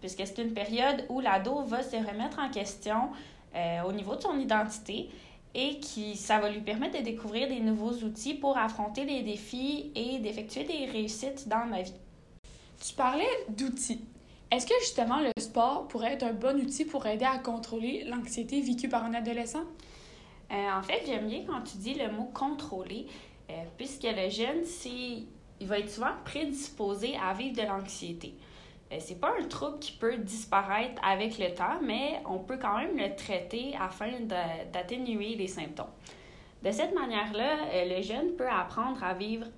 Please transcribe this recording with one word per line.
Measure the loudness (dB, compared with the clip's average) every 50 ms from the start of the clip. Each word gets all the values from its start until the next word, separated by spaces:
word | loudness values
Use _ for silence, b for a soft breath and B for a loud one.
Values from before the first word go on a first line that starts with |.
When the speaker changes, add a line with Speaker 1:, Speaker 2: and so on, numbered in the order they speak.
Speaker 1:
puisque | B -6 -4 -4 -4
c'est | -4 -2 -2
une | -2 0 0
période | -2 -2 0 4 6 6 6 6 4 2 -2
où | -2 2
l'ado | 4 6 6 6 6 4 2 0 0
va | 0 0 0 0
se | 0 0
remettre | 0 0 0 0 -2 -2 -2 -2 -2
en | -2 -2
question, | 0 -2 -4 -4 -6 -4 -2 2 2 4 2 2 0 B B B B B B B -2
euh, | 0 0 2 2 0 0
au | 0
niveau | -2 -2 -2 -2 -2
de | 0
son | 0 2 2 2
identité | 4 4 4 4 4 2 -2 -6 -6 -6 -4 -4 -6 -6 B B B B B B B -6 -2
et | 0 0 0 -2 -4
qui, | -6 -6 -6 -4 -4 -4 -4
ça | -4 2 4 4 6
va | 6 4
lui | 0 0
permettre | -2 -2 0 0 0 0 0 0
de | -2
découvrir | -2 -2 -4 -4 -4 -2 0 0 0
des | 2 2
nouveaux | 4 4 4 4 2 0 0 0 -2
outils | -4 -4 -4 -4 -4 -2
pour | 0 2 4 4
affronter | 4 4 2 2 0 -2 -2 0 -2 0
les | 0 0 0 0
défis | -2 -2 -4 -6 -6 -4 -2 0 0 0 0 -2 -4 -4
et | -2 -2 0 0 0
d'effectuer | -2 -2 -2 -4 -6 -6 -4 -4 -2
des | -2 -2 -2 -2
réussites | -2 0 0 0 0 -2 -2 -4 -4 -4 -4 -2 0
dans | 2 2 2 2
la | 0 -2 -2
vie. | -4 -6 -12 -16 -20 -20 -20 -20 -20 -20 -20 -18 B B B B B B B
Speaker 2:
Tu | -8 -4 0
parlais | 4 4 4 4 4 4 4 2 2 0 -2
d'outils. | -2 0 0 0 0 -2 -2 -2 -4 -4 -6 -10 -16 -18 B B B B B B 2
Est-ce | 4 6
que | 6 6 6
justement | 6 4 4 4 4 4 4 4
le | 4 2 2 0
sport | -4 0 4 6 6 6 6 2 -2 -4
pourrait | -2 0 0 0 2
être | 2 0
un | 0 2
bon | 2 4 4 4 4
outil | 4 2 2 0 0
pour | 0 0 0 0
aider | 0 2 4 4
à | 4 2 2
contrôler | 0 -2 -2 -2 -4 -4 -2 -2 0 0 -2 -2 -2
l'anxiété | -4 -4 -4 -4 -4 -4 -4 -2 0 2 2
vécue | 4 4 2 2 2 2
par | 2 2 2
un | 2 0
adolescent ? | 0 0 0 0 0 -2 -2 -2 -4 -4 -4 -8 B B B B B B B B B B B B B B B -2
Speaker 1:
Euh, | 0 2 2 2
en | 2 2
fait, | 2 0 0 2
j'aime | 0 -2 0 0
bien | -2 -2 -4 -4
quand | -2 -2 -4 -4
tu | -6 -8 -6
dis | -4 -4 -2
le | 0 -2 -2 -2
mot | -2 -4 -4 -2
contrôler, | 0 0 0 0 -2 -4 -6 -6 -6 -6 -6 -6 -8 -8 B B B B B B B B -10
euh, | -8 -8 -8 -8 -8
puisque | -8 -8 -8 -6 -2 -2
le | 0 2 2 2 0
jeune, | 2 0 0 2 2 0 0
c'est, | -2 -4 -6 -8 -8 -6 -6 -6 -6 -6 -6 -8 -10 -14 -18 -20 -18 -12 -8
il | -4
va | 0 0 0
être | 0 0
souvent | -2 0 0 0 0 -2 -4
prédisposé | -6 -4 -2 -2 -2 -2 -4 -6 -6 -4 -2 0 0 0 0 0 -2 0 0
à | 0 0 0
vivre | 0 -2 -2 0 0
de | 0
l'anxiété. | 0 0 -2 -2 -4 -8 -8 -6 -6 -6 -8 -8 -10 -12 B B B B B B B B B B -8 -8
Euh, | -8
c'est | -6 -6 -4 0
pas | 2 2 4 2
un | 0
trouble | -2 -2 -2 -2 -2 -4 -4
qui | -8 -8 -4
peut | 0 2 2 2
disparaître | 2 0 -4 -4 -6 -2 2 4 4 4 4 4 2 2 0 -2 2 4
avec | 4 4 4 4 0 0 2
le | 0 0 2
temps, | 2 2 2 2 2
mais | 2 2 2 2 0 0 0 -2 -2
on | -2 -2 -2
peut | -2 -4 -4 0
quand | 2 2 2 2
même | 2 2 2
le | 2 2 0 0
traiter | -4 -4 -2 -2 -2 -2 -2 -4 -4 -4 -2 -2 -2
afin | -2 -2 -2 -2 -4 -4
de, | -2 -2 -2 0 0 0 0 0 -2 -4 -4 -4 -4
d'atténuer | -4 -2 -2 -2 -2 0 0 0 0 0 0 0
les | 0 -2
symptômes. | -2 -2 -4 -6 -6 -6 -6 -8 -8 -10 -14 B B B B B B B B B B B B 0
De | 2 2
cette | 4 2 2 2
manière-là, | 2 2 2 2 0 0 0 0 2 2 4 2 2 2 2 2
euh, | 2 4 2 2
le | 0 0
jeune | 0 0 0 0 0 2
peut | 2 0 2
apprendre | 2 2 2 0 0 0 0 0 0 0 0
à | 0 0
vivre | 0 0 -2 -2 -2 -4 -4 0